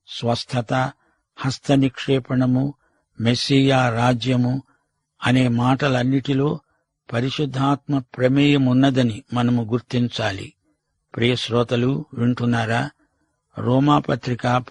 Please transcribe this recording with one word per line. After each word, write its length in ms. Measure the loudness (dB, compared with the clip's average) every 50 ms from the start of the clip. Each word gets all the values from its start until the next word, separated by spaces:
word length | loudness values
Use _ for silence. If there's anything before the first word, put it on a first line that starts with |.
| _ -18
స్వస్థత, 840 | -12 -6 -4 -2 -2 -4 -4 -6 -6 -6 -4 -2 -2 -2 -2 -4 -6 _ _ _ _ _ _ _ _ -6
హస్తనిక్షేపణము, 1400 | -6 -6 -6 -4 0 2 2 4 2 2 -2 -4 -2 -2 -2 -2 -2 -2 -2 0 0 2 2 0 0 -2 -6 _ _ _ _ _ _ _ _ -2
మెస్సియా 600 | 0 0 0 0 0 2 2 4 4 4 4 2 2 2
రాజ్యము 720 | 0 0 2 2 0 0 0 0 0 0 0 0 -2 -4 -8 _ _ _ _ _ _ _ _ _ _ -6
అనే 260 | -2 0 2 2 2 2
మాటలన్నిటిలో 1120 | 2 2 2 2 2 0 0 0 0 0 0 0 0 -2 0 0 0 0 0 0 -2 -4 _ _ _ _ _ _ _ _ _ -6
పరిశుద్ధాత్మ 840 | -4 -4 -4 -2 -4 -4 -4 -4 -2 -2 0 0 0 -2 _ -4 -4 -4
ప్రమేయమున్నదని 1200 | -4 _ -4 0 0 2 4 4 4 4 4 4 4 4 4 4 4 4 4 2 0 0 -2 -4 -10 -6
మనము 300 | -2 0 0 2 2 0
గుర్తించాలి. 920 | -2 -2 -4 -6 -4 -4 -2 -2 -2 -2 -2 -4 -4 -4 -4 -6 -10 -14 _ _ _ _ _ _ _ _ _ _ _ _ -4
ప్రియ 180 | 0 0 0 0
శ్రోతలు, 680 | 0 -2 -2 0 0 0 0 0 -2 0 0 -2 -4 -6 -10 -6
వింటున్నారా? 760 | -2 -2 -2 0 0 0 0 0 0 -2 -2 -2 -4 -4 -6 -10 _ _ _ _ _ _ _ _ _ _ _ -10 -6
రోమాపత్రిక 1080 | -2 0 2 2 4 4 2 2 2 -2 -4 -4 -4 -6 -6 -4 -2 -2 -2 -2 -2 -4